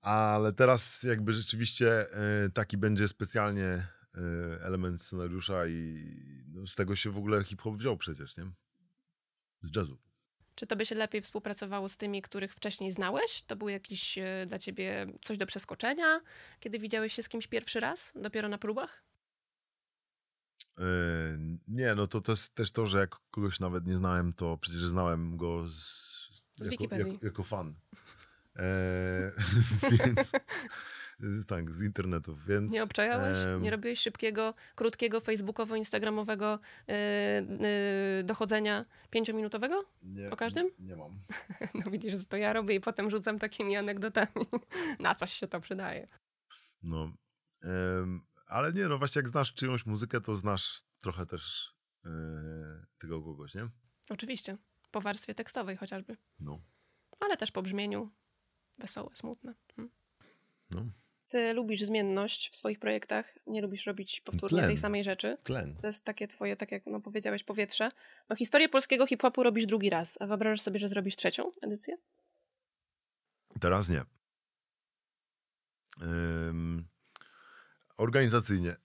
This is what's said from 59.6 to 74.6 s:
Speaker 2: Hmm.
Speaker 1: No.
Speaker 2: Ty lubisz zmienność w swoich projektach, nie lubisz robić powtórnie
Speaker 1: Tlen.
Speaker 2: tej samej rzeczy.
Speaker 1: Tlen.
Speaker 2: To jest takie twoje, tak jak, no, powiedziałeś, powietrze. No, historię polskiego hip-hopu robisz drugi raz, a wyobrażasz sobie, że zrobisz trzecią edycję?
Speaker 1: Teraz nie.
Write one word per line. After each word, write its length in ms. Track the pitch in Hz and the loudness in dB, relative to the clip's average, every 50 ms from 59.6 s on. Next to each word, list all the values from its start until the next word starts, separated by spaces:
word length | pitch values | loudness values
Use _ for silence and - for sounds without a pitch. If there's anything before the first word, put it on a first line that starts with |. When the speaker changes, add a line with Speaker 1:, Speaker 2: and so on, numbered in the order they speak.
| _ _ - | _ _ -14
Speaker 2:
Hmm. 160 | - 226 240 _ _ _ _ _ _ - - - _ _ _ _ _ _ _ | -14 -14 -14 _ _ _ _ _ _ -20 -20 -20 _ _ _ _ _ _ _
Speaker 1:
No. 160 | 90 90 110 120 95 - - _ _ _ _ _ | -8 -6 -6 -8 -10 -12 -20 _ _ _ _ _
Speaker 2:
Ty 240 | - 247 233 226 226 | 0 2 2 2 2
lubisz 280 | 233 247 214 220 196 208 | 0 0 0 0 0 0
zmienność 680 | 202 220 220 202 196 190 196 202 220 - - - - | 0 2 2 2 2 2 2 0 0 -2 -4 -4 -2
w 60 | - | -4
swoich 220 | - - 220 214 214 | -2 -2 -2 -4 -2
projektach, 600 | - 214 214 214 - - 214 214 226 - - - _ | -2 -2 -2 -2 -2 -2 -2 -2 -2 -6 -14 -18 _
nie 160 | - 214 214 202 | -6 -4 -4 -4
lubisz 240 | 202 196 196 - | -4 -4 -6 -6
robić 340 | 208 202 196 190 - - - | -6 -6 -6 -6 -6 -6 -8
powtórnie 380 | _ - - - - 196 165 175 | _ -4 -4 -2 2 4 4 6
Speaker 1:
Tlen. 100 | - 175 | 6 4
Speaker 2:
tej 100 | 143 147 | 4 2
samej 260 | - 208 208 202 202 | 2 0 0 0 0
rzeczy. 340 | 196 190 190 - 214 - - _ | -2 -2 -2 -2 -4 -4 -4 _
Speaker 1:
Tlen. 340 | - 131 127 87 71 73 | -4 -4 -4 -4 -6 -8
Speaker 2:
To 100 | 80 - | -6 -6
jest 180 | 214 208 - _ | -4 -4 -4 _
takie 240 | - 208 - 208 208 | -6 -6 -6 -6 -8
twoje, 280 | - - 214 202 202 | -6 -6 -4 -4 -4
tak 160 | 202 214 202 - | -4 -6 -6 -6
jak, 100 | 196 _ | -8 _
no, 140 | - 214 214 | -6 -8 -6
powiedziałeś, 440 | 208 208 208 220 208 214 208 202 - | -8 -6 -6 -4 -4 -2 -4 -4 -6
powietrze. 460 | - 208 214 208 202 - - 214 233 - _ - - - - _ _ | -6 -2 -2 -2 0 0 0 0 0 -2 _ -20 -20 -20 -20 _ _
No, 80 | 220 | -2
historię 320 | - 247 226 - 294 320 320 | 0 0 6 8 8 8 8
polskiego 380 | - 262 262 - 269 247 262 | 6 4 6 6 6 6 6
hip-hopu 360 | 262 254 220 - 254 247 - 254 | 6 6 6 4 4 6 8 6
robisz 240 | 240 214 226 226 | 6 6 6 4
drugi 240 | 196 208 220 196 202 | 4 4 4 4 4
raz, 280 | 180 160 170 170 - - | 4 4 0 -2 -4 -4
a 60 | 202 | -2
wyobrażasz 340 | 202 214 196 214 220 214 208 | 0 0 2 4 2 2 2
sobie, 180 | - 214 190 202 | 0 0 0 0
że 80 | 202 202 | 0 0
zrobisz 280 | 196 202 190 196 190 | 0 0 0 0 -2
trzecią 360 | - - 180 - - 262 359 349 - - | 2 0 0 2 2 -2 -2 -4 -6 -6
edycję? 340 | 208 208 208 - - 330 349 _ _ _ _ _ _ _ _ _ _ _ _ _ _ _ _ _ _ _ _ _ _ _ _ _ _ _ _ _ - - - | -4 -4 -4 -4 -6 -6 -8 _ _ _ _ _ _ _ _ _ _ _ _ _ _ _ _ _ _ _ _ _ _ _ _ _ _ _ _ _ -14 -8 2
Speaker 1:
Teraz 280 | - 87 92 98 104 85 | 4 6 6 6 4 4
nie. 160 | 87 71 65 - _ _ _ _ _ _ _ _ _ _ | 2 2 0 -4 _ _ _ _ _ _ _ _ _ _